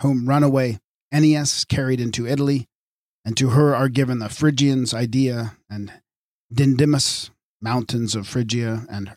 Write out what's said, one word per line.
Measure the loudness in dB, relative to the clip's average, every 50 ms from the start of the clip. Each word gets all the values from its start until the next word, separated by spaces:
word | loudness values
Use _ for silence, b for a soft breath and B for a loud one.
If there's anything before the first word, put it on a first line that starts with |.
whom | 0 0 0 0 0 2
runaway | 2 4 4 4 4 2 0 0 -2 -6 _ _ _ _ _ _
Ennius | 2 4 4 4 4 2 0 -2 -4 -4 -4
carried | -2 -2 -2 0 0 0 0
into | -2 -2 -4 -4 -4 -2
Italy, | -2 0 0 0 0 -2 -4 -8 _ _ _ _ _ _ _ _ _ _ -8
and | -6 -2
to | 0 2 4
her | 4 4 4 4 4
are | 2 0 0
given | 2 0 0 0 -2 -4
the | -6 -8
Phrygians, | -4 0 0 2 2 2 2 2 2 2 0 -2 -2
Idea | -2 -2 -2 0 0 0 0 0 -4 -6 -8 -10 _ _ -14
and | -12 -10 -10 -12 -14 -20 _ _ _ _ _ _ _ _ _ -6 -2
Dindymus, | 2 2 4 4 4 4 2 2 2 0 -2 -4 -6 -8 -12 _ _ _ _ _ _
mountains | -6 -4 -4 -4 -4 -4 -4 -4 -2 -4 -4
of | -6 -6 -6
Phrygia, | -4 -4 -2 -2 -2 -4 -2 -4 -4 -6 -8 -10
and | -10 -10 -10 -10 -14